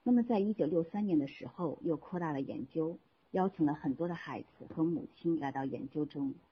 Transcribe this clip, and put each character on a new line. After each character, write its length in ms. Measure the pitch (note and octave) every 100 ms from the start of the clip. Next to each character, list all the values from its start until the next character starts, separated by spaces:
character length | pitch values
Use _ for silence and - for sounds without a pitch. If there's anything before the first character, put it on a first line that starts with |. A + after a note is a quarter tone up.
那 100 | -
么 120 | A#3+
在 160 | A#3+ A3
一 120 | G#3
九 140 | G#3+ D3+
六 180 | F3
三 220 | E3 G#3 G#3
年 140 | D#3
的 80 | C#3
时 180 | - C3
候， 320 | - E3+ -
又 120 | E3 D3+
扩 240 | - F3+
大 140 | E3
了 80 | C#3
研 260 | C#3 - C3
究， 300 | D#3+ D#3+ F3 _ _ _
邀 160 | F#3+ F#3
请 180 | - D3+
了 80 |
很 220 | C#3+ D3 C3
多 140 | F3
的 40 |
孩 280 | E3 - A#2+
子 260 | - _ - -
和 80 |
母 240 | D#3+ E3+ - -
亲 240 | E3+ E3
来 140 | C#3
到 100 | C3+
研 240 | C3+ B2 C3+
究 160 | D3+ D3
中。 280 | D3 C#3 C3+ _